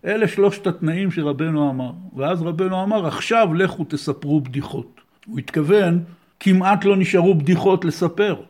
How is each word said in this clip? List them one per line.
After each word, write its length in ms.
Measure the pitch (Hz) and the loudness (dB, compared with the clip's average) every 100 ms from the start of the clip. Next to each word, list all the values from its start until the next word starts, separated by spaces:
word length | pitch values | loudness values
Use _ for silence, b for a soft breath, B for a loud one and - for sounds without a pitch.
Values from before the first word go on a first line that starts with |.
| 175 | -4
אלה 220 | 214 202 | -2 0
שלושת 400 | - 196 202 190 | 2 2 2 -6
התנאים 440 | 180 156 170 190 | -2 -2 -2 -2
שרבנו 580 | 165 147 139 160 151 147 | -2 -4 -2 -2 0 -2
אמר. 220 | 131 127 170 185 131 | -2 -8 -12 -16 -6
ואז 260 | 139 180 | -4 -2
רבנו 420 | 165 160 185 185 | -4 -2 -2 -2
אמר, 240 | 196 220 165 | -2 -2 -2
"עכשיו 460 | 131 - 226 208 | -6 0 2 2
לכו 300 | 160 190 185 | 2 0 -2
תספרו 580 | 151 143 - 143 147 151 | -6 -6 -6 -6 0 0
בדיחות." 600 | 131 131 143 139 120 _ _ _ - | 0 -8 -8 -10 -12 _ _ _ -12
הוא 140 | 117 | -10
התכוון, 600 | - 165 147 208 185 170 170 B B B | -6 -4 2 4 4 0 -2 B B B
כמעט 420 | 196 185 185 202 196 | 2 4 4 2 2
לא 120 | 196 | 2
נשארו 380 | 175 190 175 175 | 2 4 4 4
בדיחות 500 | 143 180 196 190 185 | 2 2 4 2 0
לספר 500 | - 170 170 208 170 - | -2 -4 0 -2 -2 -8